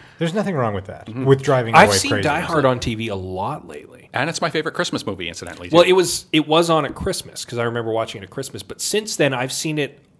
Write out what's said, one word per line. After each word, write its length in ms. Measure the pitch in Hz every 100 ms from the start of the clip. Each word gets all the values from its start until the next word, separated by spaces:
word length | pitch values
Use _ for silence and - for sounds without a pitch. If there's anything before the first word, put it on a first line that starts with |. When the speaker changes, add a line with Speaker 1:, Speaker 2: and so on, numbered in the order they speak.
Speaker 1:
<laughs> 160 | - -
There's 140 | 165 202
nothing 200 | 202 156
wrong 180 | 117 98
with 100 | 92
that, 220 | 73 -
Speaker 2:
Mm-hmm. 180 | 120 131
Speaker 1:
with 160 | 135
driving 300 | 139 131 113 135
Speaker 3:
I've 140 | 208
Speaker 1:
away 80 | 98
Speaker 3:
seen 140 | -
Speaker 1:
crazy. 120 | 104
Speaker 3:
Die 160 | 147 156
Hard 240 | 175 160 135
on 140 | 120
T 140 | - 110
V 120 | 113
a 60 | 98
lot 520 | 92 92 107 147 175
lately. 420 | 76 - - -
Speaker 2:
And 160 | 117 151
it's 120 | 165
my 80 | 165
favorite 220 | 160 156
Christmas 320 | - 175 117 -
movie, 220 | 95 85
incidentally, 400 | 82 87 82 87
Speaker 3:
Well, 120 | 165
Speaker 2:
too. 60 | 175
Speaker 3:
it 40 |
was, 320 | 185 175 - -
it 160 | 156 147
was 220 | 160 170
on 140 | 160 135
at 80 | -
Christmas, 500 | 180 175 - - -
'cause 120 | 120
I 40 |
remember 280 | 117 120 113
watching 300 | 113 110 110
it 40 | 95
at 40 |
Christmas. 320 | - 135 -
But 180 | - -
since 340 | - 208 220 -
then, 160 | 143 127
I've 180 | 131
seen 240 | - 160 151
it 200 | 139 - _ _